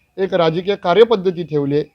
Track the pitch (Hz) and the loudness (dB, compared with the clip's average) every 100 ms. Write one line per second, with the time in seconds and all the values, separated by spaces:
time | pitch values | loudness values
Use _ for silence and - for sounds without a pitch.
0 | _ - 190 190 165 165 185 202 180 180 | _ -6 -2 2 0 0 -4 -2 2 4
1 | 233 214 180 170 151 147 139 143 - | 4 2 -2 -4 -4 -4 -2 -2 -4